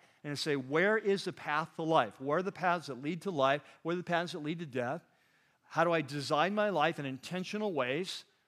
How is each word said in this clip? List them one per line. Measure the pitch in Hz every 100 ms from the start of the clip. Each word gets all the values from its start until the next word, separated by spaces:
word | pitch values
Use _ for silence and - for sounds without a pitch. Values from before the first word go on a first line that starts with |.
| _ _
and | 147 143
to |
say, | 160 143
"Where | 131 151 196 220
is | 214 196
the | 185
path | 143 160 147 160 -
to |
life? | 160 156 113 -
Where | 135 156
are |
the | 190
paths | - 180 175 143
that | 123
lead | 143 175
to | 202
life? | 156 135 147 - -
Where | 160
are | 175
the |
paths | 170 170 170
that | 156
lead | 147 165
to | 160
death? | 127 120 165 _ _ _ _ _ _ _
How | 151
do | 170
I | 165
design | 135 147 131 147 175 208
my | 208
life | 170 156 165
in | 139
intentional | 131 - 180 180 208 214
ways | 151 123 143 185 - - _